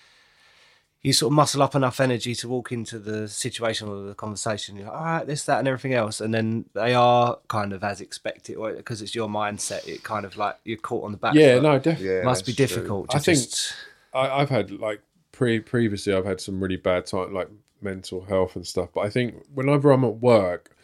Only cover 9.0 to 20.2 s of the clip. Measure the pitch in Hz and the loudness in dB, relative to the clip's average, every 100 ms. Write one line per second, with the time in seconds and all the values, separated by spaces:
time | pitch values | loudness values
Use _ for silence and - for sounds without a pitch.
9 | 101 117 110 104 104 101 - 98 - - | -8 -4 -4 -2 -2 -4 -6 -8 -8 -10
10 | - 107 98 95 104 - - 110 - 117 | -6 -6 -6 -4 -4 -4 -8 -8 -6 -6
11 | 104 104 117 151 147 123 151 135 160 156 | -6 -4 4 8 8 8 6 4 2 0
12 | 95 92 117 127 - 123 135 90 87 101 | 0 0 2 0 -2 0 0 0 -4 -6
13 | 82 139 185 147 117 - - - - _ | -2 0 2 2 2 -4 -6 -8 -16 _
14 | _ 131 135 135 139 123 98 98 107 104 | _ -2 0 0 0 0 -2 -4 -6 -6
15 | _ _ _ - 120 113 - 123 113 101 | _ _ _ -2 0 0 0 0 0 0
16 | 104 95 98 92 - 95 95 92 95 90 | 0 0 0 -4 -6 -4 -2 -2 0 0
17 | - 98 90 95 85 104 _ _ 101 95 | 0 -4 -4 -6 -8 -12 _ _ -10 -10
18 | - 92 92 95 92 92 87 - 87 - | -8 -10 -2 0 0 -2 -6 -4 -4 -2
19 | 104 123 120 - - 135 135 143 143 131 | -2 0 -2 -6 -12 -2 2 4 6 6
20 | 120 113 | 4 2